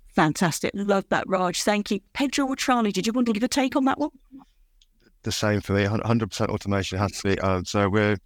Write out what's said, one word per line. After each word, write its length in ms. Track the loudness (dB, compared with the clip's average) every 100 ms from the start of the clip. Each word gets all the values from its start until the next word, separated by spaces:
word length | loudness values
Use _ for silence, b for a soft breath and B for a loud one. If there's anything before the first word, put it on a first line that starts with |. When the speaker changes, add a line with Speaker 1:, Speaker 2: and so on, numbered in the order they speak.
| -4 2
Speaker 1:
Fantastic. 560 | 2 2 0 0 -4
Love 320 | -2 0 0 0
that, 160 | -2 0
Raj. 340 | 0 0 -2
Thank 300 | 0 0 0
you. 100 | -4 -6
Pedro 340 | -4 -2 0 -2
or 80 | -2
Charlie, 360 | 0 0 0
did 140 | 0 0
you 80 |
want 140 | 0 0
to 60 |
give 100 | 0
a 40 | 0
take 280 | 0 0 2
on 100 | 0
that 140 | 0
one? 100 | -4 -6 _ -20 -20 _ _ _ _ _ _ _
Speaker 2:
The 80 | -6
same 300 | -2 2 2
for 120 | 2
me. 100 | 2
Hun-, 180 | 2 0
hundred 280 | 0 0 0
percent 200 | -2 -2
automation 480 | -2 -2 -2 -2 -2
has 140 | -2
to 180 | -2 -2
be. 100 | 0
Um, 260 | 0 0 0
so 240 | 0 2
we're, 280 | 2 2 0